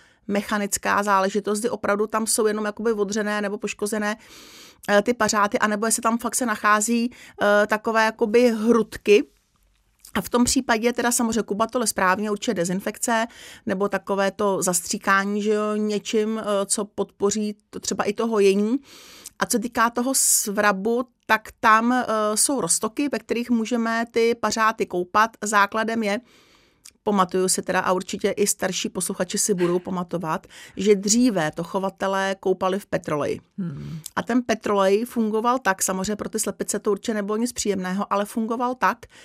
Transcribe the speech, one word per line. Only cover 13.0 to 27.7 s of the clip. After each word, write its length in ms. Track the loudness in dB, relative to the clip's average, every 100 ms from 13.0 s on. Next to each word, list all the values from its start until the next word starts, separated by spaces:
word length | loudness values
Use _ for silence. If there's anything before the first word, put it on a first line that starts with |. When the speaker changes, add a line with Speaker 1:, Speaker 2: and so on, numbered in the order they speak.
| -2 0 -2 -8 -20 -12 -6
Speaker 1:
nebo 220 | -2 -2
takové 420 | -2 -2 0 0
to 320 | 0 0 2
zastříkání, 800 | 0 -2 -2 -4 2 2 2 -2
že 80 | 0
jo, 240 | 0 0 -2
něčím, 640 | -2 -2 -2 -2 0 -2
eh, 260 | -2 -2 0
co 180 | -4
podpoří 720 | -4 -6 -8 -2 -2 0 -4 -8 _
to, 100 | -12
třeba 240 | -6 -2
i 80 | -2
to 140 | -2 0
hojení. 500 | 4 4 4 2 0 -4 -18 -20 -20 -20 -8
A 80 | -2
co 120 | -2
týká 320 | -2 0 0
toho 220 | 0 -2
svrabu, 920 | 0 2 2 0 0 2 0 0 -2 -2 _ -2
tak 160 | -2 -2 0
tam, 320 | 4 6 4
eh, 140 | 0 0 0 0
jsou 260 | 0 0 0
roztoky, 480 | 0 -2 -2 -2 -2
ve 100 | -4
kterých 320 | -4 -4 0
můžeme 540 | 0 0 -2 -2 -2 -2
ty 240 | 0 2
pařáty 520 | 2 -2 0 0 0 -4
koupat. 440 | -4 0 2 2 0
Základem 580 | 0 2 2 0 -2 -2
je, 180 | -2 -4 -8 _ _ _ _ _ -20 _
pamatuju 460 | -2 0 2 0 0
si 140 | -2
teda, 180 | -2